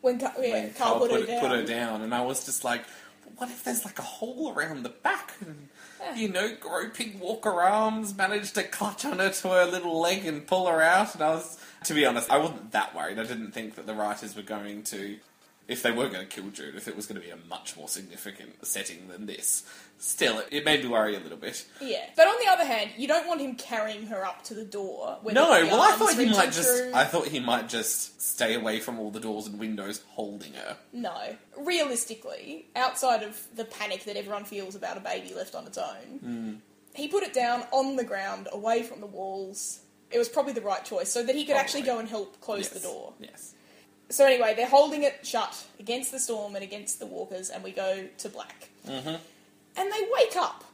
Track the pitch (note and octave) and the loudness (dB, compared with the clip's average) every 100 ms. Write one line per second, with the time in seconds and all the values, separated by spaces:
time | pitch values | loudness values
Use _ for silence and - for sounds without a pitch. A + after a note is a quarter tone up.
0 | C4 B3 C4 - B3+ A3 G#3+ - A#3+ A#3 | 2 0 -2 -2 0 0 -2 0 2 4
1 | - - - - C3+ B2 A2 A#2 A#2+ G#2+ | 4 4 2 0 2 2 0 -2 -2 -4
2 | A2 A#2+ B2 C#3 - C3 B2+ A#2+ - - | -2 0 0 -2 -4 -4 0 -2 -4 -18
3 | - - - - B3 - - A#3 G3+ - | -20 -20 -20 -10 -10 -6 -4 -4 -4 -8
4 | - - A3+ B3+ D#4 G3+ D#3 D3+ A#2+ - | -10 -8 -8 -4 -4 -2 -4 -4 -8 -4
5 | D#4+ G4+ - - F3+ D3 C#3+ - - - | -2 -2 -4 -14 -14 -16 -18 -20 -20 -12
6 | - A#3+ A3 F3+ G#3+ A3 - F3 A3 - | -8 -2 0 0 0 -2 -6 -4 -4 -6
7 | A3+ G3 F3+ A3 G#3+ F3+ F3+ G#3 A3 A3 | -8 -6 -4 0 2 6 6 6 4 2
8 | G#3+ G3 F#3+ G#3 G#3 - F#3+ - G#3 G3 | -4 0 2 2 -2 -2 -2 -2 -4 -2
9 | C#4 F#3 F#3+ F#3+ F#3+ F#3 F3+ F3+ F3 E3 | -4 2 2 2 4 6 6 4 0 2
10 | E3+ F#3+ G3 D3 D3 F#3 F3+ E3 D#3+ F#3 | 2 2 0 -6 0 2 4 6 8 8
11 | G#3+ E3 D#3 D#3+ E3 - - - - D3+ | 4 2 2 2 -2 -14 -18 -10 -2 4
12 | C#3 A#2+ A2+ C#3 D#3+ D#3 G#2+ G#2+ G2+ E2 | 6 4 4 4 4 -2 -2 0 0 -2
13 | D#2+ G#2 A2+ A#2+ G#2+ A2+ A2 G#2 E2+ A2 | -6 -4 -6 -6 -8 -10 -10 -12 -10 -4
14 | G#2 G#2 A2 G#2 G2+ G#2+ G#2 G#2 G#2+ G#2 | -2 -4 -8 -12 -8 -8 -8 -10 -8 -8
15 | G2+ G#2 - _ _ _ _ B2 A#2+ A#2 | -8 -10 -16 _ _ _ _ -2 0 2
16 | C3 F#2 G2 - G2 G2 D2 D#2+ G#2+ F2+ | 0 -4 -10 -10 -10 -10 -12 -10 -10 -10
17 | G#2 E2+ F2 E2+ E2+ E2+ - - D2+ - | -10 -12 -12 -18 -14 -14 -12 -14 -10 -10
18 | F#2+ E2+ G#2 G2 - - - G2 F#2+ E2+ | -10 -14 -14 -14 -18 -14 -6 -6 -6 -10
19 | F#2 F2+ G#2 F2+ - - - - - _ | -16 -14 -12 -6 -2 -2 -4 -20 -20 _
20 | - - C#3+ A2 G#2 C#3+ D3 D3 B2+ A#2 | -8 0 0 0 -2 -2 4 2 4 2
21 | G#2+ G2+ E2 D#2+ F#2+ - - - C4+ G#3+ | 2 0 -6 -10 -10 -10 -12 -12 -6 -6
22 | - - E4 A#4 A4+ F4+ D4+ A3+ G#3 A3+ | -6 6 8 8 4 4 4 0 -2 -4
23 | C4 D#4+ E4+ E4 C#4 B3 - A#3 G#3+ G#3+ | 0 0 2 -2 -4 -6 -6 -4 -4 -6
24 | G#3+ G#3+ F#3+ - - A3 G#3+ G3+ G3 - | -8 -4 -4 -6 -10 -12 -10 -8 -6 -6
25 | A2+ - G#3+ A3 D#4+ A3+ E3 G#3 G4+ - | -6 -6 2 6 10 10 10 8 8 8
26 | G4+ A#3+ B3 G#3 F#3 D#3+ E3+ B3 - B2+ | 6 6 6 8 6 4 4 4 4 4
27 | C3+ E3 D3 D3 B2 A#2+ A2+ A#2 G#2+ - | 4 4 0 -2 2 2 2 -2 0 -2
28 | - - - - A#2 A#2 A2 A2 A2 A#2 | -4 -4 -4 0 2 2 0 -2 -2 -6
29 | G#2+ G#2 A2 G#2+ G#2+ G#2 A2 G#2+ G2 G#2 | -6 -6 -4 -6 -6 -8 -6 -4 -6 -8
30 | - - G#2+ G2+ - C2+ - - - A#3+ | -10 -8 -8 -8 -12 -12 -10 -12 -12 -8
31 | A3 E3 G#2+ A3 - - C#4+ F4 D4 A#3+ | -8 -6 -8 -12 -16 -10 -2 0 0 0
32 | - A3 - - - D#4 - - B3+ - | -4 -8 -12 -12 -12 -16 -10 -2 -2 0
33 | C4 A3+ G#3 G#3+ - A3+ A3 - G#3 F#3+ | 2 2 0 -10 -14 -10 -10 -6 -6 -6
34 | G#3 G3+ G3 G3+ G3+ G3+ F#3+ G3 F#3 F#3 | -6 -8 -6 -8 -8 -10 -10 -8 -8 -8
35 | G3 F#3 F#3 F3+ F#3 - - - E3 G2 | -6 -6 -6 -10 -10 -10 -12 -8 -8 -8
36 | A#2+ C#4 B2 A#2 A2+ G#2+ - _ _ - | -14 -14 -10 -8 -8 -10 -16 _ _ -10
37 | D4 G4 F#4+ C4 A#3+ A#3+ A#3+ C4+ C4+ C4+ | -2 -2 0 0 0 0 0 0 0 -2
38 | A#3 G3 G3 G3 G3 G#3+ G#3+ A#3 A#3+ - | -4 -4 -4 -6 -8 -6 0 0 0 -10
39 | G3+ G3 F#3+ G3 F#3+ G3+ - - - _ | -14 -10 -8 -8 -10 -8 -10 -10 -16 _
40 | _ A#3+ A#3 - C#4 A#3 E3+ - - G3 | _ 0 0 0 0 -2 -2 -4 -2 -4
41 | F#3 B3 A#3+ C#4 D4 C#4 C#4 C#4+ B3+ A#3 | -2 -2 0 0 2 2 2 0 0 -2
42 | A3 A3 G3 - - G#3 G3 F#3+ F3+ F#2 | -2 -6 -8 -12 -8 -4 -4 -6 -8 -8
43 | - - - - - - _ - - _ | -12 -14 -18 -18 -20 -20 _ -20 -20 _
44 | _ - C#4 B3 A3+ A3 B3 C4+ D4+ D4 | _ 6 8 8 4 2 6 8 8 6
45 | C#4+ - - A#3 G#3 - - - G3+ B3 | 0 0 -4 -2 -2 -6 -16 -18 -6 -4
46 | C4 C4+ - A3 G#3 G3+ G3 G3+ G3+ - | -4 -4 -4 -4 -4 -8 -10 -10 -8 -8
47 | - F3+ F#3 F#3+ F#3 - F#3 F#3+ F#3+ F#3+ | -8 -8 -8 -8 -8 -10 -10 -4 -2 -2
48 | F#3+ - A3+ - - - - _ - C3+ | -4 -10 -12 -10 -14 -16 -20 _ -10 -8
49 | C#3+ E3 - - _ _ _ - G4 G#4+ | -6 -8 -10 -20 _ _ _ -4 -2 0
50 | G#4 B4+ A4+ F4+ E4+ - - | 0 4 4 4 -2 -2 -18